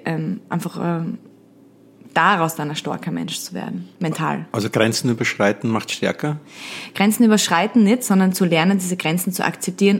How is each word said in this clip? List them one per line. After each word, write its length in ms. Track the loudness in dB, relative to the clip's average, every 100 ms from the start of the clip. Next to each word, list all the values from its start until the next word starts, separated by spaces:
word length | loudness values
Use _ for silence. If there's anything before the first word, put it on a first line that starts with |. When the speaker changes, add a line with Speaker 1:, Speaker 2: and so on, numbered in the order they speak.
| -4
Speaker 1:
ähm, 360 | -4 -4 -6 -6
einfach, 280 | -6 -6 -6
ähm, 360 | -4 -4 -6 -10 -14 -20 _ _ -20 _ _ -20 -6
daraus 420 | 2 2 4 0 -2
dann 140 | -6
ein 60 | -6
starker 360 | -6 -8 -6
Mensch 280 | -6 -6 -8
zu 140 | -10
werden, 340 | -10 -8 -10 -12 -6
mental. 460 | -4 -4 -4 -4 -6
Speaker 2:
Also 180 | -6 -2
Grenzen 400 | 2 2 2 -2
überschreiten 580 | 0 -2 2 2 2 -2
macht 220 | -2 -4
stärker? 460 | -4 -2 -2 -4 -6 -10 -18 -16 -14 -8 0
Speaker 1:
Grenzen 280 | 2 4
überschreiten 600 | 6 6 4 2 2 4
nicht, 200 | 4 4
sondern 300 | 2 4 4
zu 120 | 4 2
lernen, 340 | 4 4 2
diese 180 | 0 -4
Grenzen 340 | -2 -2 -2
zu 140 | -2 -2
akzeptieren 540 | -4 -6 2 2 2